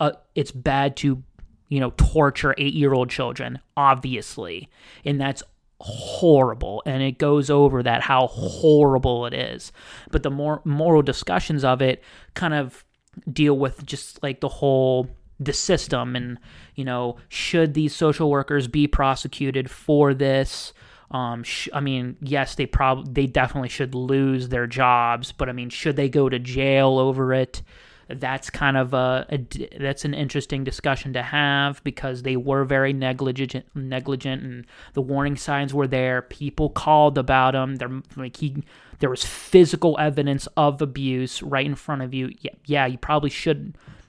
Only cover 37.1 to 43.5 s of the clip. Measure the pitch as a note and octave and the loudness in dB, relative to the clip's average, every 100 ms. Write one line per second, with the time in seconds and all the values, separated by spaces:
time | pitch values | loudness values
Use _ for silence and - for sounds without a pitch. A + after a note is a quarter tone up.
37.1 | C#3 B2+ C3 C3 C3 C3 C3+ B2 C3 - | 4 2 4 4 2 -2 -6 -8 -10 -12
38.1 | C#3 B2+ - D3 C#3 - - - - C3+ | -14 -14 -6 -6 -6 -10 -16 -20 -4 -2
39.1 | B2+ - - - F#3 E3+ E3 E3+ D3 D3+ | -2 -6 -8 4 8 8 4 0 2 0
40.1 | C#3+ C#3+ C#3 - - D3 C#3 D3 C#3 C3+ | 0 -2 -2 -4 0 0 2 -4 -4 -2
41.1 | B2+ B2+ - C#3+ C3+ C#3 C#3 - C#3+ B2+ | -2 -4 -6 -4 -2 -2 -6 -6 -8 -6
42.1 | C3 B2+ - - - - C#3+ C3 B2+ - | -6 -6 -8 -14 -14 -4 0 0 -2 0
43.1 | D3+ D3 - E3 | 0 0 -4 -2